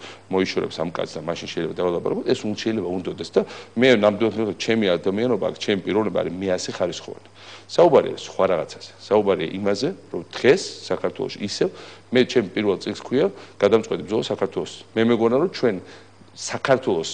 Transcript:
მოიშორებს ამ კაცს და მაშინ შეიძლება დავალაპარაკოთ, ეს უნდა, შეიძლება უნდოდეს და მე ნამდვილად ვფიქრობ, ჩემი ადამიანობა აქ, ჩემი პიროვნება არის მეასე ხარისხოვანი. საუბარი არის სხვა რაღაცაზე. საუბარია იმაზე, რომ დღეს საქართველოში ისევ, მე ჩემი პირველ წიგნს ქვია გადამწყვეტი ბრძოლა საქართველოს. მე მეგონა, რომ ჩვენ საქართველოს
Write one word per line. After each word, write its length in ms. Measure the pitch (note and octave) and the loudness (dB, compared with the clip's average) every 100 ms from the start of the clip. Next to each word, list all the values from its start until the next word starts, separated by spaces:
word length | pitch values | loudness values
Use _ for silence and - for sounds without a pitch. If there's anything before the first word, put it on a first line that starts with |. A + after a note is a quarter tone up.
| - - | -12 -20
მოიშორებს 520 | - F#2 F#2 F#2+ F2+ - | -4 -2 0 -2 -4 -6
ამ 100 | E2 | -6
კაცს 260 | - F2 | -6 -8
და 40 | E2+ | -6
მაშინ 280 | D#2+ E2 E2 | -6 -6 -6
შეიძლება 300 | - D#2+ E2 | -6 -6 -2
დავალაპარაკოთ, 500 | F2+ F2 - G#3 - | -2 -2 -2 -2 -2
ეს 140 | B2 | -2
უნდა, 160 | A2 G2+ | -2 -4
შეიძლება 320 | A2+ A2 F2 | -4 -2 -4
უნდოდეს 420 | F#2 F2 D#2+ E2 | -4 -6 -8 -2
და 100 | - - - - | 0 0 -6 -8
მე 160 | - C3 | 2 6
ნამდვილად 380 | A2+ G#2 G2 A2+ | 8 6 4 0
ვფიქრობ, 180 | G#2+ A2 | 0 -2
ჩემი 340 | F2+ - A2+ G2 | -2 0 2 2
ადამიანობა 560 | F2 G2 G2 B2 G#2+ - | 2 0 0 0 0 -2
აქ, 100 | - | -2
ჩემი 240 | - G2+ | -2 -2
პიროვნება 360 | E2+ F#2+ G#2+ E2+ | 0 0 0 -2
არის 140 | E2+ | -2
მეასე 400 | F2+ G2 F2+ - | -4 -2 -2 -4
ხარისხოვანი. 560 | - F2+ E2 - - - - - - | -2 -4 -4 -12 -16 -18 -20 -20 -20
საუბარი 440 | - - E3+ B2+ - | -2 4 8 8 4
არის 140 | - | -2
სხვა 240 | - - F#2 | -8 0 2
რაღაცაზე. 440 | E2+ D2 - - - | 2 -2 -10 -18 -18
საუბარია 540 | - G#2+ G2 F2 E2 | 2 4 4 2 -2
იმაზე, 380 | F#2+ G2+ G2+ D3 F#3+ | -2 -2 0 -2 -6
რომ 200 | - F2+ | -10 -10
დღეს 380 | - - A#2 F#3 - - | -10 2 4 4 0 -12
საქართველოში 560 | - F#2 F#2 - F#2+ - | -6 -4 -4 -4 -8 -6
ისევ, 280 | G#2 - - - - - | -8 -2 -4 -4 -16 -20
მე 160 | - B2 | 0 2
ჩემი 260 | B2 B2 F#2+ | 2 2 0
პირველ 280 | G#2+ G#2 F2+ | 0 0 0
წიგნს 240 | - - | -4 -8
ქვია 240 | - C#3 F#3+ - - | -4 0 0 -2 -14
გადამწყვეტი 500 | - G3+ A2 - E2+ | 0 4 4 2 -6
ბრძოლა 180 | F2+ A2 | -2 -4
საქართველოს. 500 | - G2+ F#2+ - D#2 - - | -2 -4 -4 -4 -8 -10 -6
მე 160 | A2 | 0
მეგონა, 340 | A#2 A#2 A2+ B2+ | 2 4 2 2
რომ 140 | F3+ | 0
ჩვენ 260 | - B2 F#2 - - - - - | 0 -2 -2 -8 -20 -20 -20 -20
საქართველოს 760 | - - A#2 - C3 - E2+ D#2+ | -14 -8 -4 2 2 2 -2 -2